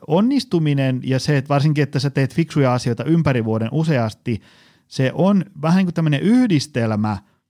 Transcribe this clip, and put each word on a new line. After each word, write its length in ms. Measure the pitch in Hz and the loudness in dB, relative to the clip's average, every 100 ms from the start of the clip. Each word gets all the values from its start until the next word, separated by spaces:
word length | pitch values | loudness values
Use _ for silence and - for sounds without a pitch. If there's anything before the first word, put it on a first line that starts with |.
| - | -2
onnistuminen 920 | 165 226 277 - 175 151 139 135 127 | 0 2 0 0 0 0 0 0 -2
ja 160 | - 131 | -2 -2
se, 180 | - 147 | 0 -2
että 120 | 131 | 0
varsinkin, 340 | 143 147 147 | 0 2 2
että 160 | 139 123 | 0 -2
sä 100 | 139 | -2
teet 260 | - - - | 0 -2 0
fiksuja 380 | 165 156 135 | -2 0 2
asioita 300 | 123 - 117 | 0 -2 -4
ympäri 420 | 127 165 147 127 110 | 0 0 2 0 0
vuoden 240 | 110 113 | -2 -2
useasti, 720 | - 160 139 113 - - 113 - _ _ _ _ | -2 -2 0 -2 -6 -6 -6 -8 _ _ _ _
se 240 | - 131 - | -4 -2 0
on 300 | 180 202 160 - | 2 2 -2 -4
vähän 160 | 151 185 | 0 0
niin 80 | 185 | 0
kuin 80 | |
tämmönen 280 | 165 160 139 | 0 0 0
yhdistelmä 960 | 170 247 254 156 - 123 113 107 107 101 - _ _ | 2 2 4 0 -2 -2 -2 0 -2 -4 -10 _ _